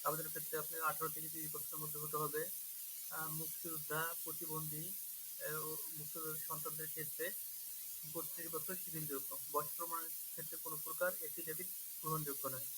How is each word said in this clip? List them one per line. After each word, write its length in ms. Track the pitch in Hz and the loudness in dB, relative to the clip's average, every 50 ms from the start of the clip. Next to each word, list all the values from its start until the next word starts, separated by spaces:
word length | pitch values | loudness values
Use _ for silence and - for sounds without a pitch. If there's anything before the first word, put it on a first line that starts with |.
| - | 10
আবেদনের 240 | 151 151 156 160 156 | 8 8 8 4 0
ক্ষেত্রে 300 | - 156 156 - 160 156 | 0 0 0 2 2 2
আপনাকে 260 | 151 - 160 165 160 | 2 0 0 4 4
আঠারো 240 | 156 151 - 160 151 | 4 6 6 2 2
থেকে 200 | - 156 160 156 | 2 0 0 -2
তিরিশ 240 | 156 160 156 151 | -2 -2 -2 -2
বছরের 260 | - 147 - - - 151 | -2 -2 -2 -2 -2 0
মধ্যে 200 | 151 151 147 147 | 0 0 0 0
হতে 180 | 151 151 156 | 0 2 4
হবে। 320 | 151 151 143 147 151 165 185 - - - - - - - - - - - - | 4 4 4 4 2 2 2 0 -2 -2 -4 -4 -4 -4 -4 -4 -4 -4 -2
আহ, 180 | 165 160 160 160 | 0 0 0 2
মুক্তিযোদ্ধা, 840 | 156 156 160 160 - - - 170 160 156 151 - 151 156 160 170 170 - - | 2 0 0 0 -2 -2 -2 -2 -2 -2 0 2 2 2 2 2 0 -2 -2
প্রতিবন্ধী, 680 | 165 156 - 170 156 156 160 156 151 151 151 165 185 196 - - - - - - - - - | -2 -2 -2 -2 0 0 0 0 0 0 -2 -2 -2 -2 -2 -2 -4 -4 -4 -6 -6 -4 -2
আহ, 140 | 156 151 151 | 0 0 0
ও 220 | 156 156 156 156 151 - - | 0 0 0 -2 -2 -2 -4
মুক্তিযোদ্ধার 540 | 156 151 151 147 - 165 160 160 156 156 - - | -4 -4 -4 -4 -4 -2 -2 0 -2 -2 0 0
সন্তানদের 380 | 160 151 151 160 156 156 156 | 0 0 0 -2 -2 -2 -2
ক্ষেত্রে 460 | 156 - 160 156 151 - - 160 185 208 - - - - - - - - - - - - - - 151 | -2 -2 -2 -2 -2 0 0 0 0 0 -2 -4 -4 -4 -4 -4 -4 -4 -4 -4 -4 -4 -4 -4 -4
বত্রিশ 340 | 160 165 156 151 - 170 165 160 | -2 -2 -2 -2 -2 -4 -4 -2
বছর 240 | 160 156 156 - 185 | -2 -2 0 0 -2
শিথিলযোগ্য। 640 | 180 - 180 160 156 151 143 139 135 - - - - - - | -2 -2 -2 -2 -2 0 0 0 -2 0 -2 -2 -2 -2 2
বয়স 160 | - 147 147 147 - | 4 4 4 4 0
প্রমাণের 320 | - 170 170 170 160 160 160 - - - - | -2 0 0 0 0 0 -2 -2 -2 -4 -4
ক্ষেত্রে 260 | - - 156 - - | -4 -2 -2 -2 -4
কোনো 200 | 151 - 160 160 | -4 -2 -2 -2
প্রকার 360 | 151 - 156 156 - 180 185 180 - | -2 -2 -2 2 4 4 4 4 2
এফিডেভিট 460 | 165 156 - 175 156 160 156 165 180 180 - - - - - - | -2 -2 -2 -2 -2 -2 -2 -2 -2 -2 -4 -4 -4 -4 -4 -2
গ্রহণযোগ্য 480 | 165 156 156 156 151 143 135 - - 135 | 2 2 2 4 2 0 0 0 0 -2
নয়। 180 | 131 127 - - - | -2 -2 -4 -4 -4